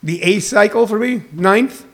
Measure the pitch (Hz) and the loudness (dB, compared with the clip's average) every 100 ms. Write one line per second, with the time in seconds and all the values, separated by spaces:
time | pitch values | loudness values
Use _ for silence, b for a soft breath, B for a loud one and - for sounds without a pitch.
0 | 156 170 180 202 - 208 208 226 226 214 | -6 -2 0 0 0 2 2 2 0 0
1 | 247 247 - 156 185 208 262 - - | -2 -4 -8 -2 2 2 0 -6 -20